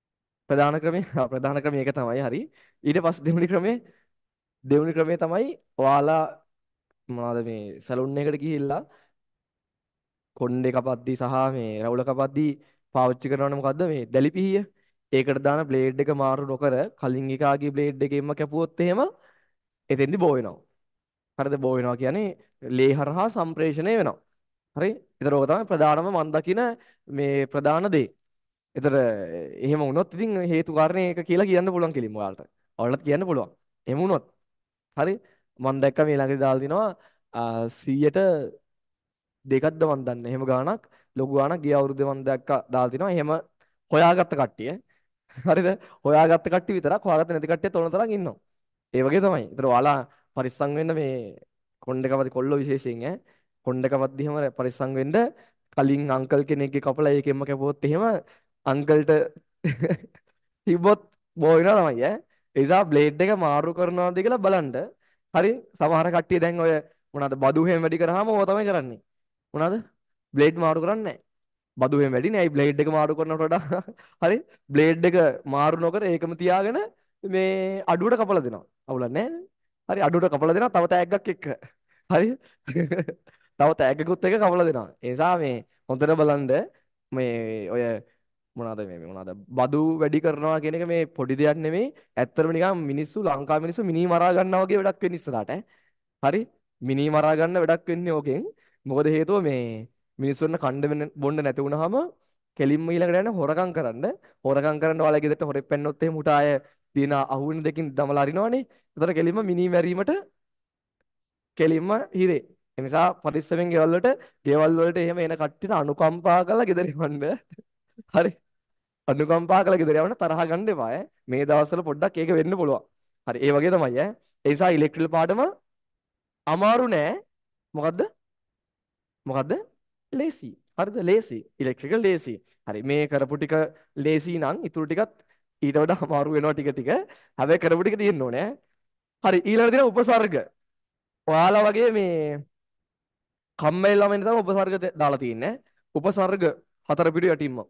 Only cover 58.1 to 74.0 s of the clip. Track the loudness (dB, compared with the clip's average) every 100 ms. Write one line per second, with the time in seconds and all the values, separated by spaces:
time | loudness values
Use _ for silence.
58.1 | -2 -8 _ _ _ -4 -2 2 4 4
59.1 | 2 2 -6 _ _ -6 -2 -2 -4 -8
60.1 | _ _ _ _ _ -2 2 4 4 _
61.1 | _ _ 0 4 6 6 4 2 0 -2
62.1 | -2 -10 _ _ 0 4 4 4 4 4
63.1 | 2 0 2 0 0 0 -2 -2 0 -2
64.1 | 0 0 0 2 2 0 -6 -8 -14 _
65.1 | _ _ 0 2 0 -8 -2 2 2 2
66.1 | 0 0 0 0 2 0 0 -4 _ _
67.1 | -6 -4 0 2 4 2 2 0 0 0
68.1 | 0 0 0 2 0 0 -2 -4 -12 _
69.1 | _ _ _ _ -4 -2 -2 -8 _ _
70.1 | _ _ 4 4 4 0 0 -2 -4 -6
71.1 | -10 _ _ _ _ _ -2 0 2 2
72.1 | 2 0 0 0 2 2 2 0 2 0
73.1 | 0 -4 -2 0 -2 -2 -6 -8 -16